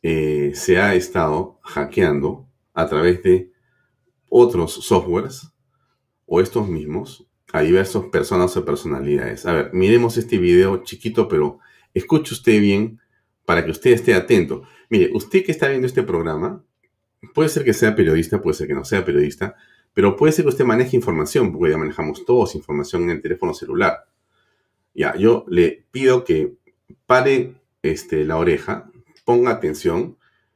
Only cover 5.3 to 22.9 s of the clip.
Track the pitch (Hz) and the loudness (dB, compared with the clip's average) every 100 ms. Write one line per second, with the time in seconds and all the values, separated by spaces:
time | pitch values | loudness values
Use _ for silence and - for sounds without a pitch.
5.3 | - - _ _ _ _ _ _ _ _ | -14 -20 _ _ _ _ _ _ _ _
6.3 | 85 95 117 101 80 76 85 135 - _ | 0 2 -2 -4 -6 -6 -8 -10 -18 _
7.3 | _ _ 80 78 92 98 104 92 90 - | _ _ -2 2 2 2 -4 -2 -4 0
8.3 | 90 87 92 82 73 80 69 71 71 60 | 0 0 -2 -4 -6 -4 -6 -2 -2 -4
9.3 | 57 - 80 69 90 95 120 117 120 113 | -8 -4 -2 -2 0 4 4 4 -2 -2
10.3 | 104 87 87 95 95 - - 113 110 - | 0 4 6 4 0 -8 -10 -4 -2 0
11.3 | 80 73 - _ _ _ 92 - 156 - | 0 -2 -6 _ _ _ -8 0 0 0
12.3 | 117 - 107 101 98 113 110 _ _ _ | -2 2 4 4 0 -2 -8 _ _ _
13.3 | _ - 85 82 78 127 117 - 98 - | _ -2 -2 -2 0 2 4 4 0 4
14.3 | 110 78 67 - _ _ 113 175 - - | 2 2 -6 -12 _ _ 2 2 0 0
15.3 | 190 185 156 139 135 127 131 117 85 82 | 0 0 -2 -2 0 -2 -2 -2 -2 -2
16.3 | 78 185 196 _ _ _ _ _ _ - | -4 -6 -10 _ _ _ _ _ _ -6
17.3 | - 156 156 127 104 110 107 82 80 82 | 0 0 2 0 2 2 4 2 2 0
18.3 | 104 - 76 73 69 65 98 - 73 73 | -2 -2 -4 -4 -6 -2 -4 0 0 0
19.3 | - 98 - _ _ _ - 98 98 151 | -4 -10 -10 _ _ _ 0 0 4 2
20.3 | 151 151 127 123 113 127 123 - 80 76 | 4 0 0 0 2 2 0 0 -4 -2
21.3 | 143 107 80 82 80 78 73 76 73 - | 0 0 0 0 0 -4 -6 -8 -8 0
22.3 | 123 - 76 - 73 69 | 0 0 -6 -8 -8 -4